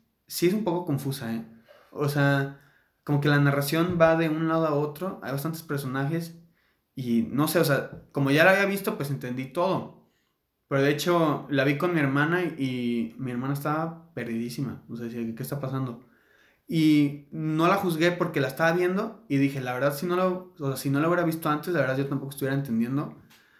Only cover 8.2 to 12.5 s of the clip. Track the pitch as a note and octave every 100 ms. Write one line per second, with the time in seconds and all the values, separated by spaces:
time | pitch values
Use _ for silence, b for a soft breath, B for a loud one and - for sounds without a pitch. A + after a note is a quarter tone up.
8.2 | C3+ D3 F3+ G3 G3 G3 G#3 - C#3+ C3
9.2 | B2 B2+ C#3 F3 F#3 C#3+ - - _ _
10.2 | _ _ _ _ - C#3 C#3 C#3+ F3+ F3
11.2 | D#3 C3+ - C#3 C#3 C#3+ F3+ E3 C3+ C#3
12.2 | D#3 F3+ E3+